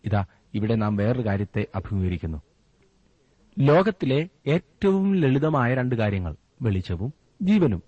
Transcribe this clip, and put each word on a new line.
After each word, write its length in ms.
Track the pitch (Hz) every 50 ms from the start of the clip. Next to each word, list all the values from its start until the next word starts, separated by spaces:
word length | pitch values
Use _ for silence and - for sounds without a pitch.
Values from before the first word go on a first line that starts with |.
| -
ഇതാ, 200 | 107 104 101 98 _ _ _ _ _ -
ഇവിടെ 220 | 107 104 107 117
നാം 200 | 110 107 104 104
വേറൊരു 300 | 101 101 110 123 123 113
കാര്യത്തെ 420 | 107 98 98 104 - - 104 104 - -
അഭിമുഖീകരിക്കുന്നു. 680 | 98 - - 104 98 92 90 90 85 - 82 80 76 _ _ _ _ _ _ _ _ _ _ _ _ _ _ _ _ _ _ _ _ _ _ _ -
ലോകത്തിലെ 720 | 139 143 147 175 190 220 202 _ 180 131 131 143 165 185 _ _ _
ഏറ്റവും 680 | 139 151 180 - _ _ _ - 196 190 196 190 196 196
ലളിതമായ 580 | 185 156 131 131 139 147 156 156 139 123 120 131
രണ്ട് 220 | 131 127 127 127
കാര്യങ്ങൾ, 400 | 113 110 104 101 95 90 85 - _ _ _ _ _
വെളിച്ചവും 520 | 131 110 98 92 92 - 90 82 101 135 - _ _ _ _ _
ജീവനും. 420 | 202 185 214 208 170 131 98 85 -